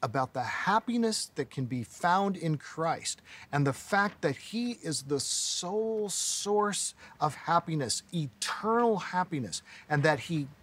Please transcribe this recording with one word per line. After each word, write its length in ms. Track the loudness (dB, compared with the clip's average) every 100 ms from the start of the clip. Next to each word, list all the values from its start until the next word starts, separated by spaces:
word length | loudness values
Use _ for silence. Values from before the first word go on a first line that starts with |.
about 320 | -2 0 -2
the 80 | -2
happiness 880 | -4 -2 2 2 2 2 2 0 -4 -6
that 140 | -6
can 140 | -4
be 180 | -2 -2
found 540 | -6 0 4 4 4 0
in 220 | 0 -2
Christ 640 | -4 -4 -2 -2 -4 -8 -12 -20 -2
and 160 | 2 2
the 60 |
fact 480 | 0 2 2 2 2
that 160 | -2 -2
he 360 | -6 -4 -4 -4
is 220 | -6 -4
the 160 | -2 -2
sole 880 | 0 -2 -2 -2 -2 -2 0 -2 -2
source 840 | -2 -2 -2 2 4 2 0 -4 -8 -16 -2
of 160 | -2
happiness, 680 | -2 2 2 2 0 0 -2 -4
eternal 840 | -4 -4 -4 -6 -2 0 4 4 2
happiness, 640 | 0 -2 -2 -2 -4 -8 -12 -14 0
and 140 | 4
that 180 | 4 2
he 280 | 0 -4 -4 -10